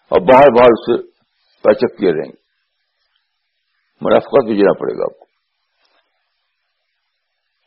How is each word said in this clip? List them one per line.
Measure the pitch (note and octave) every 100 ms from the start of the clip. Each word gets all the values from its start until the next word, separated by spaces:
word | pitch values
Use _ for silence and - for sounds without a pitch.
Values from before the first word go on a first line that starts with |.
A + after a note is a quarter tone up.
| -
اور | F#2+
باہر، | F#2 B2+ C#3+
باہر | A#2 B2
اس | A2
سے | - A2 - _ _ _ _ _
پیچ | - G#2+
اپ | A#2 -
کیے | F#2+
رہیں | D#2 C2
گے، | - _ _ _ _ _ _ _ _ _ _ _ _ _ _ _ -
منافقت | G2+ A2+ - C#3+
بھی | A2 G2+
جینا | F#2+
پڑے | D#2 B1 -
گا |
آپ | G1+ -
کو۔ | _ _ _ _ _ _ _ _ _ _ _ _ _ _ _ _ _ _ _ _ _ _ _ _